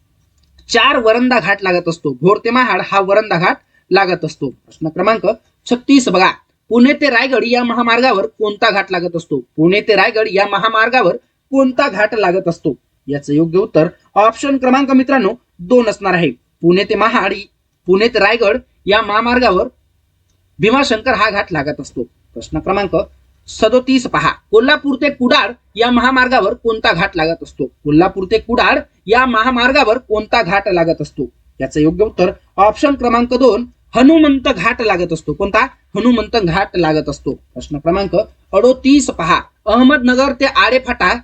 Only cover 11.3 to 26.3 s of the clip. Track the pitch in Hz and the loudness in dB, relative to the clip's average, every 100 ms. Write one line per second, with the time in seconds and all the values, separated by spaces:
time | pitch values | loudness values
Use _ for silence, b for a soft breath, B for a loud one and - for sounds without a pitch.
11.3 | _ - 269 262 254 285 196 214 226 190 | _ -4 0 0 0 -2 0 -2 0 0
12.3 | 185 175 165 - - _ _ - 143 143 | 0 -2 -4 -6 -8 _ _ -10 -8 -2
13.3 | 147 165 170 214 156 165 b b 190 220 | 0 0 0 0 0 0 b b 0 2
14.3 | 226 285 277 254 262 269 262 254 269 196 | 0 -2 0 2 0 2 2 2 0 0
15.3 | 240 _ - 175 247 240 - 196 180 165 | -4 _ -12 0 2 2 -2 -2 0 0
16.3 | - _ - 165 180 202 208 214 233 196 | -4 _ -4 2 2 2 0 0 0 -2
17.3 | 196 196 _ _ _ - 190 233 220 196 | -6 -12 _ _ _ 0 0 2 0 0
18.3 | 233 208 240 - _ - 208 214 208 233 | 0 0 -2 -6 _ -2 -2 0 -2 0
19.3 | 247 240 185 247 _ _ _ _ _ _ | 0 2 0 -4 _ _ _ _ _ _
20.3 | _ _ - 185 254 262 220 254 226 214 | _ _ -2 0 0 0 -2 -2 -2 -2
21.3 | - - 160 139 143 135 - 120 _ _ | -2 -6 -6 -6 -8 -10 -12 -12 _ _
22.3 | - - 156 151 196 196 214 220 _ _ | -20 -10 -8 -4 -4 -2 -4 -4 _ _
23.3 | _ - - 220 247 247 262 247 151 147 | _ -16 -2 0 2 2 0 0 -2 -2
24.3 | - - 214 247 302 285 262 294 - 240 | -4 0 2 2 0 -2 -2 -2 -2 0
25.3 | 285 202 240 _ 196 240 240 247 262 254 | 0 -2 -8 _ -4 0 2 2 0 2